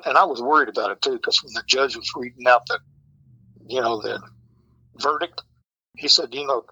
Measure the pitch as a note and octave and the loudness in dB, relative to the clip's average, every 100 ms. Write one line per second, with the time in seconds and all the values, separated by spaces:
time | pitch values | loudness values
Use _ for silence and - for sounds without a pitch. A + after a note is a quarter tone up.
0 | - C#3 F#3 A#2+ B2 D3+ A#2+ A2+ G2+ G2+ | 4 4 4 0 2 2 2 -2 -2 -2
1 | - - - - - - - C3 C3+ - | -4 -2 -2 -2 -2 -8 -2 0 0 -2
2 | - - B2 B2+ B2 B2 - - _ _ | -10 -8 -10 0 4 4 4 -10 _ _
3 | _ _ _ - _ - - B2+ A#2 A2 | _ _ _ -20 _ -20 -6 -2 -2 -2
4 | G#2 G#2 - - _ _ _ _ _ - | -4 -8 -12 -20 _ _ _ _ _ -4
5 | C#3+ D3+ F3 - - _ _ _ _ - | -2 -2 -6 -10 -20 _ _ _ _ -6
6 | D3 - B2 C#3 C#3+ B2 - | 2 2 2 -6 -2 -4 -4